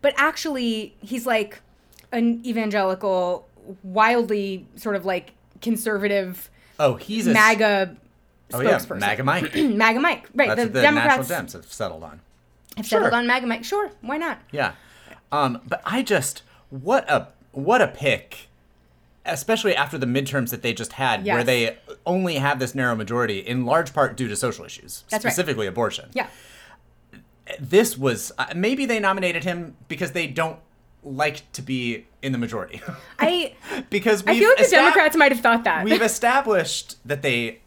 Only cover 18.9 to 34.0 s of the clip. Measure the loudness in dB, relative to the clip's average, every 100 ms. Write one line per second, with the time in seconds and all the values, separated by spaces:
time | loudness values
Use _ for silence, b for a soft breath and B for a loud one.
18.9 | _ _ _ -8 -6 -2 0 2 0 0
19.9 | -2 0 0 0 -2 -4 -4 -4 -4 -8
20.9 | -2 0 0 0 0 2 2 0 -4 -18
21.9 | -10 -4 -2 0 0 0 0 -2 -2 -2
22.9 | -2 -2 -2 -2 -2 -4 -4 0 0 0
23.9 | 0 0 0 -6 -2 -4 -6 -14 -18 -16
24.9 | -18 _ -4 -2 -2 -2 -2 -4 -2 -2
25.9 | -4 -10 -8 -8 B B B B B _
26.9 | _ _ -20 _ _ -16 -12 2 4 4
27.9 | 0 -2 -2 -6 -6 -6 -2 0 0 -2
28.9 | 0 0 0 -2 -2 -4 -6 -8 -16 -12
29.9 | -6 -4 -4 -4 -2 -4 -6 _ _ _
30.9 | _ -14 -2 -2 -2 -14 -14 -6 -4 -2
31.9 | -6 -10 _ -6 -4 -4 -6 -8 -12 -12
32.9 | -14 -16 0 0 2 -4 -10 B B B
33.9 | -2